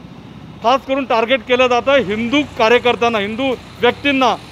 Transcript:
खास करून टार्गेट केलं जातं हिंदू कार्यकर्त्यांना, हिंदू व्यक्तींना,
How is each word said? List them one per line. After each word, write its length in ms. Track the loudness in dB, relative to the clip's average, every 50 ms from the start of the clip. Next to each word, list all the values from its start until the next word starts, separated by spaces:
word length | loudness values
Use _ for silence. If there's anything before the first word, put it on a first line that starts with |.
| -20 -20 -20 -20 -20 -20 -20 -20 -20 -20 -12 -4 0
खास 180 | 2 2 2 0
करून 200 | -2 -4 -2 -2
टार्गेट 340 | 0 0 0 0 2 0 -2
केलं 280 | 0 0 0 2 2 2
जातं 240 | 2 0 2 2
हिंदू 500 | 2 2 2 0 -2 -4 -2 0 0 0 -2 -2 -2 0
कार्यकर्त्यांना, 640 | 2 4 4 4 4 2 0 2 0 0 0 0
हिंदू 360 | -2 -4 -4 -4 -2 -2 -4 -4 -8 -14 -6 -2
व्यक्तींना, 540 | 0 0 0 0 0 -2 0 2 2 2 0 -2 -6 -14